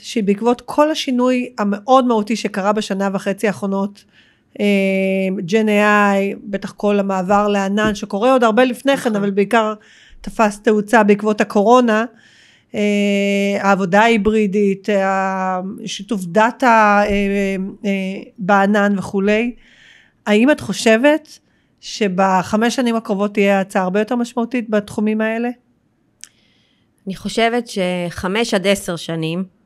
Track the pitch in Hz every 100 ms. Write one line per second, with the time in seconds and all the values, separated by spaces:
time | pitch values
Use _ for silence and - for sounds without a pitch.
0 | - 240 196 202 226 247 - - 302 311
1 | - 247 247 254 247 - 202 202 202 262
2 | 247 226 208 220 208 208 190 208 208 196
3 | 196 196 202 196 214 190 202 196 202 202
4 | _ _ _ _ _ - 208 202 196 190
5 | 190 190 190 190 175 220 220 208 208 208
6 | 202 196 196 202 - 202 202 - 208 208
7 | 196 190 185 202 208 202 196 202 214 208
8 | 208 196 240 262 240 214 262 240 269 269
9 | 254 214 202 196 202 233 214 214 _ -
10 | - - - - 214 202 - 214 208 240
11 | 208 202 214 208 214 214 202 247 240 214
12 | 240 - _ _ _ _ _ 220 208 208
13 | 202 202 202 202 202 202 196 196 190 196
14 | 226 233 202 220 214 202 202 196 196 202
15 | 190 190 190 190 185 185 190 - 196 -
16 | 196 214 180 175 220 240 262 226 208 202
17 | 208 202 202 202 196 190 190 196 208 196
18 | 190 196 - - 180 202 196 214 202 202
19 | - 202 196 214 240 247 _ _ - -
20 | _ _ - 208 254 302 - 190 233 220
21 | 285 302 302 - _ _ _ _ - -
22 | 208 180 190 185 170 214 233 233 240 226
23 | 226 196 208 208 202 196 190 202 185 196
24 | 214 247 240 - 233 247 226 214 208 -
25 | 214 214 220 226 240 247 _ _ _ _
26 | _ _ - _ _ _ _ _ _ _
27 | - 185 208 - 226 240 233 202 180 180
28 | 175 - 185 202 233 208 185 202 - 170
29 | - 165 160 170 185 _